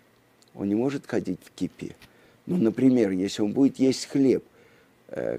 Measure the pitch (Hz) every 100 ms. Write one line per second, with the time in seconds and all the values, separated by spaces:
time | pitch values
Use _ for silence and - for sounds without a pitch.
0 | _ _ _ _ _ - 98 104 135 139
1 | - 107 92 85 - - 90 - - -
2 | - _ _ _ - 175 113 110 131 123
3 | 101 95 98 - 104 123 139 - 131 123
4 | - 143 135 98 - _ _ _ _ _
5 | - - 58